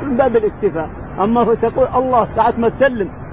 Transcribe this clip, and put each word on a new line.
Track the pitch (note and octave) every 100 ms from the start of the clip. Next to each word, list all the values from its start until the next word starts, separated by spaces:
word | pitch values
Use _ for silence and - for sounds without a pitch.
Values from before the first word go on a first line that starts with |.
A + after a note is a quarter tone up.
من | C#4 B3
باب | C4+ A#3
الاكتفاء. | G#3+ - G3+ D#3+ D#3+ - - -
أما | G3+ A#3+
هو | A3
تقول: | A#3 A#3 A#3+ B3+ B3
"الله"، | C4 B3 G#3 A3+
ساعة | A3 A3+
ما | A#3
تسلم: | - C4+ A#3+ E3+ - -